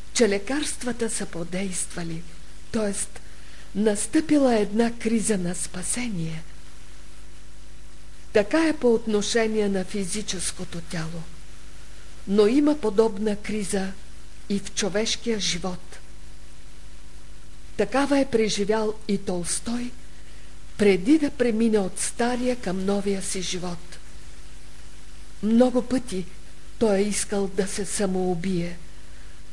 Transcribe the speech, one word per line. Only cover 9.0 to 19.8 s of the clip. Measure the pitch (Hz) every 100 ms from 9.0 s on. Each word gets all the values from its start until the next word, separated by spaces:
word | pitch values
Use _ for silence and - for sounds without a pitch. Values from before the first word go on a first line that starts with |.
| 226 208 202 240 220 214 208
на | 196
физическото | 185 208 185 214 202 190 - - 180 170
тяло. | 165 170 160 170 156 - - - - - - - - - -
Но | 202 208
има | 269 294 294
подобна | 214 196 220 196 214 202
криза | - 214 190 196 190 190 - - - - -
и | 202
в | 202
човешкия | - 202 196 226 - 233 214
живот. | 180 175 185 180 - - - - - - - - - - - - - - - - - - - -
Такава | 202 262 277 285
е | 269
преживял | 226 214 208 202 220 214 214 -
и | 196
Толстой, | - 180 170 - 226 240